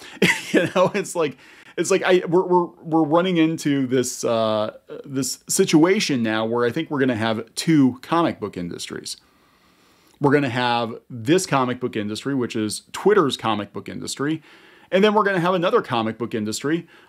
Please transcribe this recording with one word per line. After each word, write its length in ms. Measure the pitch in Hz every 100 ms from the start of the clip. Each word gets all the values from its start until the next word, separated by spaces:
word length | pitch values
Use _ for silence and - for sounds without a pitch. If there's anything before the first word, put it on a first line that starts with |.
| - -
<laughs> 60 | - - -
You 160 | 311 -
know, 160 | 190 185
it's 200 | 208 165
like, 220 | 175 151 - - - - -
it's 140 | 170
like 120 | 180
I, 200 | 139 180 180
we're, 200 | 175 180
we're, 200 | 180 170 -
we're 200 | 165 160
running 340 | 151 165 185 170
into 500 | 160 160 151 139 127
this, 380 | 131 123 -
uh, 520 | 123 113 110 107 107 - - 151
this 400 | 147 135 131 - -
situation 760 | - 185 160 175 208 - 131
now 240 | 110 110 113
where 180 | 120
I 60 | 120
think 200 | 117 160
we're 100 | 147
gonna 140 | 131
have 400 | 110 113 110 -
two 440 | - - 156 131 123
comic 400 | - 165 151 -
book 160 | 101 92
industries. 600 | 87 87 - - - - _ _ _ _ _ _ _ _ _ -
We're 120 | 143
gonna 160 | 143 139
have 500 | 123 123 120 113 120 _
this 340 | 123 110 185
comic 360 | 185 139 123 123
book 160 | 127 113
industry, 380 | 104 107 135
which 220 | 139 117 113
is 260 | 107 - _
Twitter's 440 | - 196 202 143 110
comic 380 | 113 104 101
book 160 | 101 98
industry. 520 | 95 101 - 143 160 _ - - - -
And 140 | 185
then 80 | 214
we're 100 | 214
gonna 160 | 202 190
have 140 | 175
another 300 | 190 175 220
comic 340 | - 120 110 110
book 180 | 117
industry, 540 | 113 107 107 139 170 165 -